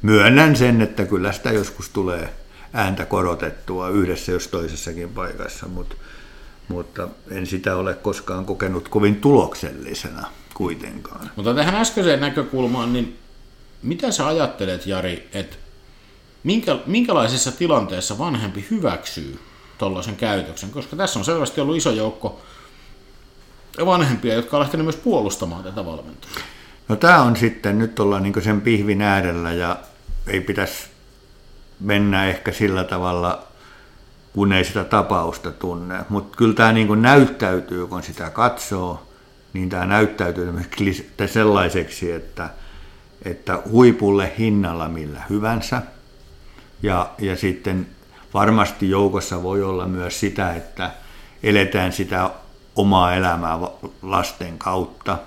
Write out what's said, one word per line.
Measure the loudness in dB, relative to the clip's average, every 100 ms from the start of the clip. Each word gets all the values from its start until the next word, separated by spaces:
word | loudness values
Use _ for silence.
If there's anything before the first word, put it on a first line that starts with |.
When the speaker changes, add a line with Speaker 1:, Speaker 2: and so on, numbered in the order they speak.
Speaker 1:
myönnän | 6 8 8 8 8 8
sen, | 6 6
että | 2 0 0
kyllä | 0 0
sitä | -2 0
joskus | 0 -2 -6 -8
tulee | -4 -2 -2 -6 -10 -16 -20 -10
ääntä | -2 -2 -2 -2
korotettua | 0 0 -2 -6 -8 -8 -6 -2
yhdessä | 2 2 0 -2
jos | -4 -4
toisessakin | -6 -6 -8 -10 -10 -10
paikassa, | -8 -10 -8 -12 -12 -10
mut, | -8 -8 -10 -16 -20 -20 -20 -20 -20 -12
mutta | -10 -10 -10 -10 -12 -12
en | -10 -6
sitä | -4 -2 -2
ole | -2
koskaan | -4 -4 -6 -6 -8 -6
kokenut | -4 -2 -4 -2
kovin | 2 4 4
tuloksellisena | 6 6 6 -2 -10 -10 -12 -10 -10 -12 -14 -16 -20
kuitenkaan. | -6 -4 -4 -10 -14 -14 -16 -16 -6
Speaker 2:
Mutta | -2
tähän | 0 2 2
äskeiseen | 0 2 2 4
näkökulmaan, | 2 -2 -2 0 0 0 0
niin | 0 -2 -8 -20 -20 -20 -20 -20 -10
mitä | -6 -2 -2
sä | 0 0
ajattelet, | 0 -2 -2 -4 -4 -4
Jari, | -4 -4 -6 -10
että | -10 -10 -12 -20 -20 -20 -20 -20 -20 -20 -8
minkä-, | -2 0 0 -2 0
minkälaisessa | 0 2 2 2 0 -2
tilanteessa | -2 2 2 0 -4 -6 -4
vanhempi | -4 -2 -4 -6 -4
hyväksyy | -2 0 -2 -6 -10 -10 -12 -18 -20 -20 -6
tollaisen | -4 -4 -6 -4
käytöksen? | -2 -2 -4 -10 -10
Koska | -10 -10 -4
tässä | -2 -2
on | -2
selvästi | 0 -2 -2
ollut | 0 0
iso | 0
joukko | 0 -2 -4 -8 -10 -20 -20 -20 -20 -20 -20 -20 -20 -20 -20 -20 -20 -20 -2 2
vanhempia, | 4 4 2 0
jotka | 0 0 0
on |
lähtenyt | 0 0 -2
myös | -2
puolustamaan | 0 2 0 -4 -6 -8
tätä | -10 -8 -8
valmentajaa. | -10 -12 -18 -14 -14 -14 -18 -20 -20 -4
Speaker 1:
No, | 2
tää | 6 8
on | 6 6
sitten, | 2 2 0 0
nyt | 0 2
ollaan | 2 2
niinku | 2 0
sen | 0 0
pihvin | 2 2 2 2
äärellä | 2 2 2 -2 -2
ja | -2 -2 -4 -8 -20 -8 -6 -2
ei | -2
pitäisi | -2 -2 -2 -4 -14 -20 -20 -20 -20 -20 -20 -20 -20 -12
mennä | -2 2 2 2 2
ehkä | 0 -4
sillä | 0 0 0
tavalla, | -2 -2 -2 0 -2 -4 -10 -20 -20 -20 -20 -20 -20 -20 -10
kun | 0 2
ei | 4 2
sitä | -2
tapausta | 0 0 2 0 -2 -6 -10
tunne. | -8 -8 -6 -8 -10 -4
Mut | -4 -6 2
kyllä | 2
tää | 6 4
niinku | 6 4 4
näyttäytyy, | 6 8 6 4 0 0 -2 -6 -6
kun | -8
sitä | -10 -10 -10
katsoo, | 0 0 0 -6 -4 -4 -8 -14 -20 -20 -20 _
niin | -6 -4
tää | -2 2
näyttäytyy | 4 4 2 -2 -2 -4
tämmöiseksi | -6 -8 -2
klis-, | 0 0 -8 -4
tai | -2
sellaiseksi, | 4 4 6 4 0 -4 -6 -6
että, | -6 -10 -12 -12 -12 -18 -18 -20 -20 -20 -14 -10
että | -10 -4 -4 2
huipulle | 8 8 8 2 2 2 0
hinnalla | 0 2 0 -2 -6
millä | -6 -10 -12 -4
hyvänsä. | -2 0 -2 -2 -4 -6 -16 -20 -20 -20 -20 -20 -20 -20 -6
Ja, | -2 0 -2 -4
ja | -4 -2
sitten | -2 -2 -2 -4 -4 -12 -20 -20 -6
varmasti | 2 4 4 2 0 0
joukossa | 4 4 2 -4 -4
voi | -2 -2
olla | -2 -2 -4
myös | -4 -4 -4
sitä, | -4 -2 -2
että | -4 -10 -8 -8 -8 -20 -20 -20 -4
eletään | 2 4 4 2 0
sitä | -2 -4 0 -2 -4 -20 -20 -10 0
omaa | 4 6 6 4
elämää | 2 0 -2 -4
va-, | -6 -10 -16 -14
lasten | -2 -2 -2 -6 -12 -8
kautta. | -4 -4 -4 -8 -6 -6